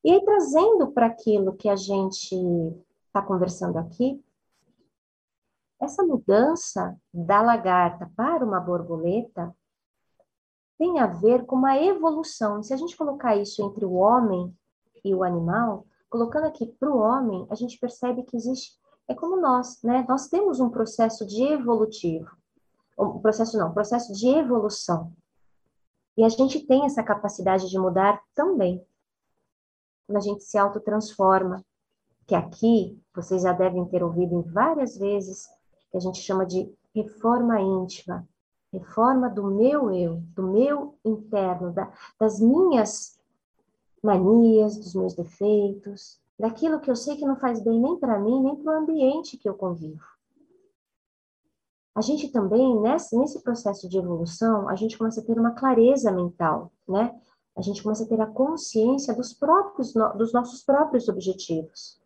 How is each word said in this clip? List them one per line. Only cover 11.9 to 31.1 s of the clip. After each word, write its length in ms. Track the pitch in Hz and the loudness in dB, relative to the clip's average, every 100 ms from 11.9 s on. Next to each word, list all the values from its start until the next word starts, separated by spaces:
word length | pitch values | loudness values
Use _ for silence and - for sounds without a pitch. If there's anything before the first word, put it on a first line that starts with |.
| 370 320 302 311 - 214 208 | 2 0 -2 -8 -4 -4 -4
Se 100 | 214 | -6
a 40 | 269 | -6
gente 180 | 339 - | -6 -6
colocar 400 | 294 277 254 208 | -6 -4 0 0
isso 260 | 202 - | 0 -6
entre 220 | 202 202 | -6 -4
o 120 | 196 180 | -4 4
homem 600 | 196 247 226 180 180 - _ _ _ _ | 6 6 2 -2 -6 -12 _ _ _ _
e 100 | 196 | -2
o 120 | 185 180 | 0 0
animal, 600 | 175 165 202 233 - - _ _ | -2 -2 0 -2 -4 -12 _ _
colocando 360 | 233 233 302 311 | -4 -2 -2 -4
aqui 200 | - 226 | -4 -10
pro 340 | - 277 262 | -4 0 2
homem, 460 | 214 262 247 185 - | 2 2 0 -4 -8
a 60 | 220 | -8
gente 220 | 240 - | -8 -8
percebe 460 | 240 - 247 247 | -10 -6 -6 -6
que 140 | 254 240 | -6 -6
existe, 420 | 226 254 - _ _ _ - | -6 -6 -10 _ _ _ -12
é 40 | |
como 220 | 254 330 381 | -8 -4 0
nós, 420 | 311 247 247 - | 2 0 -2 -6
né? 220 | 233 254 240 | -2 0 0
Nós 220 | 269 - | -2 0
temos 320 | 349 403 262 | 0 0 0
um 80 | 247 | -2
processo 560 | 233 220 - 226 220 202 | 0 -4 0 -2 -2 -8
de 160 | 208 | -2
evolutivo. 880 | 269 302 240 226 220 - 175 165 165 _ _ _ _ _ _ - | 0 0 0 0 0 -2 -6 -6 -10 _ _ _ _ _ _ -4
Um 220 | 196 - | -4 0
processo 380 | 220 214 226 220 | 0 0 -2 -2
não, 140 | 175 | -2
um 20 | |
processo 400 | 185 208 240 240 | -2 -2 -2 -4
de 160 | 196 240 | -2 2
evolução. 800 | 294 269 240 208 - - 170 165 - _ _ _ _ _ _ _ _ _ - | 2 2 0 -2 -6 -4 -4 -4 -16 _ _ _ _ _ _ _ _ _ 2
E 60 | 226 | 2
a 20 | |
gente 320 | 226 262 302 - | 4 0 0 2
tem 160 | 262 | 2
essa 180 | 285 277 | 2 -2
capacidade 680 | 226 208 202 202 190 190 185 | -2 -2 -2 -4 0 0 0
de 100 | 190 | -2
mudar 420 | 185 180 196 208 _ - | 0 2 2 2 _ -2
também. 500 | 320 349 180 180 - _ _ _ _ _ _ _ _ _ _ _ _ | 0 2 0 -2 -10 _ _ _ _ _ _ _ _ _ _ _ _
Quando 120 | 208 | -4
a 20 | |
gente 240 | 202 202 | -2 -6
se 140 | - 208 | -4 0
autotransforma, 1080 | 202 214 214 208 214 | 0 0 -4 -4 -4